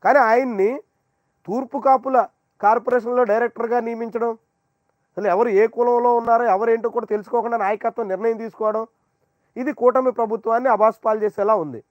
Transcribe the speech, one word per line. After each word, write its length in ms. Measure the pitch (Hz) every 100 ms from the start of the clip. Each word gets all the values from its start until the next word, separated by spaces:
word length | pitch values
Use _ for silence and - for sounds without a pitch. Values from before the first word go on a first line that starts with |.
కానీ 140 | 185 277
ఆయన్ని 640 | 233 233 262 214 196 277 - _ _ _ _ _ -
తూర్పు 320 | 214 269 277
కాపుల 480 | 269 262 254 262 208 _ _ _
కార్పొరేషన్లో 640 | 202 226 240 247 226 247
డైరెక్టర్గా 560 | 240 214 233 226 226 240
నియమించడం, 500 | 226 226 233 226 233 226 _ _ _ _ _ _ _
అసలు 180 | - 202
ఎవరు 200 | 180 240
ఏ 180 | 196 226
కులంలో 500 | 233 240 240 240 240
ఉన్నారో 280 | 233 233
ఎవరేంటో 440 | 240 190 233 226 226
కూడా 180 | 233 220
తెలుసుకోకుండా 500 | 208 202 240 226 233
నాయకత్వం 520 | 196 208 233 226 214
నిర్ణయం 280 | 185 226 226
తీసుకోవడం, 500 | 226 - 214 214 220 _ _ _ _ _ _ -
ఇది 160 | 254
కూటమి 380 | 269 240 254 262
ప్రభుత్వాన్ని 600 | 240 226 220 - 226 262
అబాస్పాలు 500 | 214 214 220 226 220
చేసేలా 300 | 214 - 202
ఉంది. 300 | 214 156 117 -